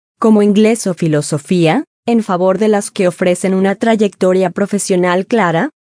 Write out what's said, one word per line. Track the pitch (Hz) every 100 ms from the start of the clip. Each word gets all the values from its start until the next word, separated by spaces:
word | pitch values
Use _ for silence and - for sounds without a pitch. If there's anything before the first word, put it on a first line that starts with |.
| _ _
como | 226 214
inglés | 208 202 214 233 196
o |
filosofía, | 175 165 151 143 151 - 180 160 208 320 _ -
en | 233
favor | 214 180 185 190
de | 220
las | 202 202
que | - 180
ofrecen | 165 185 180 190
una | 190 190 196
trayectoria | 226 220 208 - 185 185 185
profesional | 185 202 202 - 180 180 180 190
clara, | 233 180 165 269 -